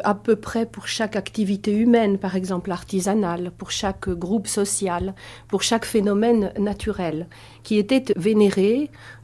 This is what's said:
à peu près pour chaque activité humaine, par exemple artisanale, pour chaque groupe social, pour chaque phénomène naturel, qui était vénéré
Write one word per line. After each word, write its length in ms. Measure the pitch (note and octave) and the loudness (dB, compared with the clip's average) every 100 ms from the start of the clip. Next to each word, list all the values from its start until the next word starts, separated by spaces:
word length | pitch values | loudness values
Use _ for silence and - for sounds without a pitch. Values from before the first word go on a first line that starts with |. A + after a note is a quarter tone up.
| G#3+ | 0
à 100 | G3+ | 0
peu 220 | - G#3+ | 0 0
près 280 | - A3+ A3+ | 0 -4 -4
pour 220 | G3+ - | -6 -8
chaque 300 | - A3 G#3 | -4 -4 -4
activité 560 | F#3+ - G3 G3+ G#3+ | -6 -2 -2 0 0
humaine, 440 | G#3 A#3 A#3 G#3 G3 | 2 6 6 4 2
par 200 | G3 F#3 | -2 -2
exemple 340 | F#3 F3+ G3 | -2 -4 -4
artisanale, 800 | F#3 - F#3+ F#3 G#3+ F#3 E3+ F3+ - | -8 -4 -2 0 0 0 -2 -6 -10
pour 120 | G3 | -10
chaque 360 | - G3+ - G3 | -4 -4 -4 -6
groupe 400 | F3 F3+ A3 G3 | -4 -2 -2 -2
social, 680 | G#3+ G3+ - F#3+ F3 F#3 F#3+ - - - | -2 -2 -2 -2 -2 -4 -8 -16 -20 -4
pour 120 | F#3+ | -2
chaque 220 | - A3+ | 0 0
phénomène 720 | - A3+ G3+ G3+ A3+ A#3 F#3+ - | 0 0 2 2 4 4 2 -2
naturel, 720 | G3+ G3+ G#3+ G3+ E3+ D#3 F3 - - - | -4 -4 -6 -4 -4 -4 -8 -14 -20 -18
qui 140 | - G#3+ | 0 0
était 280 | G3+ C4 C4 G3 | 4 2 2 0
vénéré 720 | F#3+ G#3+ G3+ F#3+ G3+ B3 D4 - - - | 2 6 6 6 2 2 -2 -8 -20 -16